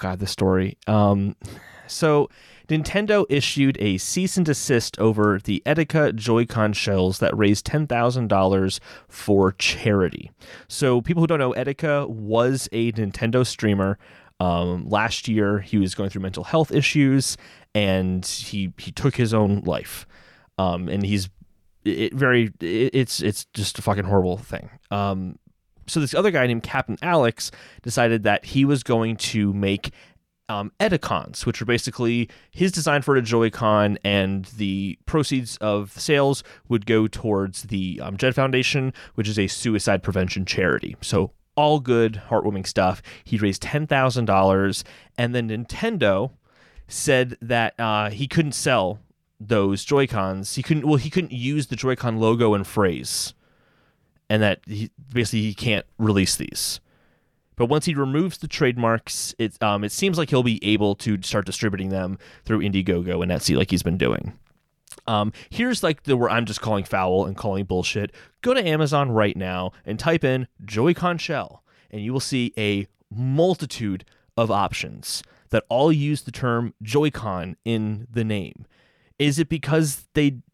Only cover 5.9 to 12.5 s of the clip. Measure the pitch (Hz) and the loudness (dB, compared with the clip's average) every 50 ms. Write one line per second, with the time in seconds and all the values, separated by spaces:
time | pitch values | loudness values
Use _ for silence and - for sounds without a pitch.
5.9 | - 160 147 110 110 113 107 120 113 117 120 - - 113 107 104 98 - - 104 | 2 2 2 2 0 -2 0 2 2 2 2 2 0 0 0 0 0 -2 -2 0
6.9 | 98 92 92 92 95 - - - - 107 104 101 104 - - - - 151 156 143 | 2 2 2 2 2 0 0 0 2 2 4 4 2 2 0 -2 -2 -2 -2 0
7.9 | 123 117 117 127 123 127 117 104 104 98 95 95 98 95 95 95 - - - - | 0 0 2 2 0 0 0 2 2 4 4 4 4 4 2 0 -2 -4 -8 -14
8.9 | - - - _ - - - - 101 98 95 95 95 - - - - - - 113 | -20 -20 -20 _ -18 -8 0 2 4 6 6 4 2 0 -2 -2 -2 0 0 2
9.9 | 104 98 90 82 - - - - - _ - - - - - - - - 147 131 | 2 2 2 0 -2 -6 -12 -14 -20 _ -20 -20 -20 -20 -18 -14 -6 0 2 2
10.9 | 123 123 117 - 175 170 165 165 165 147 131 127 - 107 - 143 139 - 165 151 | 2 2 2 2 2 2 2 2 2 2 0 0 0 -2 -4 -4 -4 -2 -2 0
11.9 | 147 143 139 - 110 110 104 104 110 117 120 127 | 0 0 -2 -4 -6 -8 -4 0 2 4 4 4